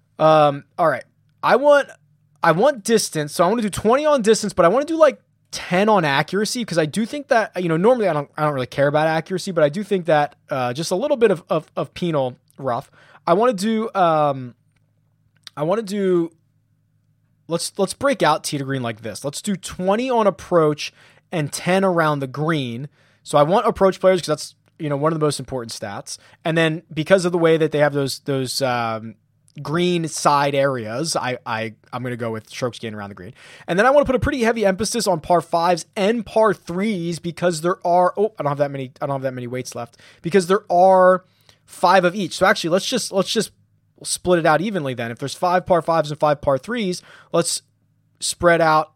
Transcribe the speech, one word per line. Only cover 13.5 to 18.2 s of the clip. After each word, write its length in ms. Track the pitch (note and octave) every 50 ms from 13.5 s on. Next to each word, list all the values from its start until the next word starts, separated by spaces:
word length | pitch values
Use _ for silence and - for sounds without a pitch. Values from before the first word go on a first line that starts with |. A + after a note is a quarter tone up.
do, 380 | A#3+ F3+ G3 A3+ A3+ A3 A3 A3 -
um, 600 | G3 F3+ E3 D#3+ D#3 D3+ C#3+ C#3 C3+ B2+ A#2+ - _ _ _ _ _ _ _ _ _ _ _ _ _ _ _ _ _ _ - - D3
I 60 | D3+
wanna 180 | E3 G3 A3+
do, 500 | A3+ F#3 G3+ G#3 G3 F#3 F3+ F3 E3 E3 - _ _ _ _ _ _ _ _ _ _ _ _ _ _ _ _ _ _ _ _ _ _ -
let's, 280 | E3 E3+ - - - -
let's 160 | G3 F#3 -
break 300 | - B3 C#4 C4 -